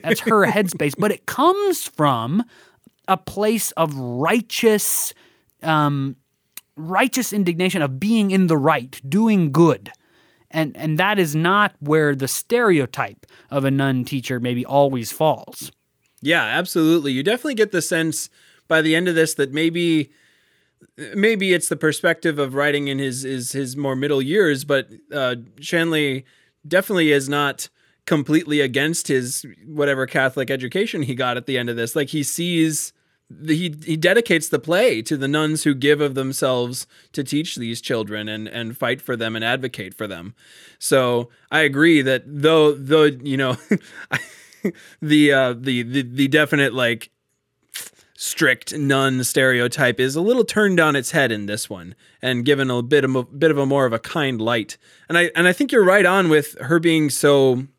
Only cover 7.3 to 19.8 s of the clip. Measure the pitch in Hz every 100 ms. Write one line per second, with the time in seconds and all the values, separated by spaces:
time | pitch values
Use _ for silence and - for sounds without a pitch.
7.3 | 208 180 165 185 185 143 131 202 226 196
8.3 | 190 180 156 139 151 127 - 135 185 226
9.3 | 202 160 143 170 127 - - _ _ _
10.3 | _ _ 160 156 - 156 156 190 208 165
11.3 | 151 170 202 208 _ 143 156 147 139 135
12.3 | - - 240 226 165 127 - 120 - _
13.3 | - _ 139 135 135 139 131 120 139 120
14.3 | 127 123 123 131 139 143 127 110 - 156
15.3 | 127 - - - _ _ _ _ _ 139
16.3 | 165 110 139 185 175 156 170 143 131 151
17.3 | 247 302 226 208 180 - 170 160 151 -
18.3 | _ _ _ _ 160 156 160 180 160 160
19.3 | - 139 143 165 170